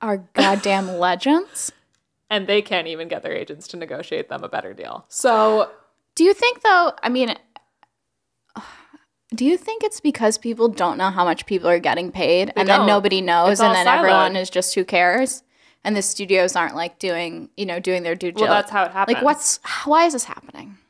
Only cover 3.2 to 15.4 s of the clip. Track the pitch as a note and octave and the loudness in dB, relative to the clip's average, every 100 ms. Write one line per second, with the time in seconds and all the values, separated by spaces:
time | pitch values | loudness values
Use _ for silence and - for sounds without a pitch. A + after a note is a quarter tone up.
3.2 | - - - D3+ - F3 D#3+ D3+ - D#3+ | -6 -8 -10 -14 -16 -16 -12 -12 -8 -8
4.2 | - - - G#2+ F#2+ G2 C2 A1+ - - | -8 -10 -8 -8 -10 -14 -14 -16 -14 -2
5.2 | B3+ A3 A3 G#3+ - - _ _ _ - | 0 2 2 2 -2 -8 _ _ _ 2
6.2 | F4 G4+ A#4+ A#4+ A4 F#4 E4+ - A#3 B3+ | 2 4 0 2 2 4 2 -2 -2 -2
7.2 | A#3 - _ - _ _ _ _ _ _ | -2 -4 _ -20 _ _ _ _ _ _
8.2 | _ _ _ G#3+ - - _ - _ _ | _ _ _ -20 -20 -20 _ -20 _ _
9.2 | _ A3+ C4 F4+ - A4 G#4+ - D4+ C#4 | _ -2 0 0 -2 -6 -6 -2 -4 0
10.2 | A3 A3 A#3 A3+ A#3 G#3 F3 - F#3+ F#3+ | 0 0 -4 0 0 2 -2 0 -2 0
11.2 | F3 D#3+ - F#3+ E3 F3 D#3+ D3 F3+ F#3+ | 0 -2 -4 0 2 2 2 -2 -4 -2
12.2 | D3+ F3 G3+ - F#3+ G3 G#3 G3+ G3 F#3+ | 2 2 2 0 4 4 4 2 2 0
13.2 | F3 E3+ F3+ G3+ G#3+ F#3 F3+ C#4+ E4+ F#3+ | 2 4 4 4 4 4 4 4 4 4
14.2 | F#3 F#3+ F#3 F#3 F#3 G3 F#3 F3+ F3+ A3 | 4 0 -4 -2 -2 -2 0 2 2 2
15.2 | C4 - | 0 -4